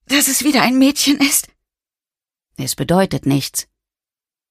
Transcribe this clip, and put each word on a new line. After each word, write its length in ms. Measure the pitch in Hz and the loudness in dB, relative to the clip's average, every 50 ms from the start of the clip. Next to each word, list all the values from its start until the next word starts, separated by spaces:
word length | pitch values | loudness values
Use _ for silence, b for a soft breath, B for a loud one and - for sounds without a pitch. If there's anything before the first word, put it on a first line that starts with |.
| _ - | _ -2
dass 200 | 262 294 285 269 | -2 0 0 0
es 160 | 262 - 247 | -2 0 0
wieder 200 | 302 294 240 - | 0 2 2 2
ein 160 | 240 254 262 | 2 2 4
Mädchen 400 | 262 277 285 - - 277 294 - | 4 4 2 2 0 0 2 2
ist?“ 280 | 277 285 - - - - _ _ _ _ _ _ _ _ _ _ _ _ _ _ _ _ _ _ _ _ _ - | 0 0 0 -2 -4 -6 _ _ _ _ _ _ _ _ _ _ _ _ _ _ _ _ _ _ _ _ _ -10
„Es 180 | 131 131 - | -8 -8 -6
bedeutet 520 | - 147 - 170 190 196 - - - - 135 | -6 -2 0 2 2 2 0 -2 -4 -2 0
nichts.“ 400 | 139 139 - - - - - - _ _ _ _ _ _ _ _ _ _ _ _ _ _ _ _ | 0 0 -2 -4 -8 -10 -10 -10 _ _ _ _ _ _ _ _ _ _ _ _ _ _ _ _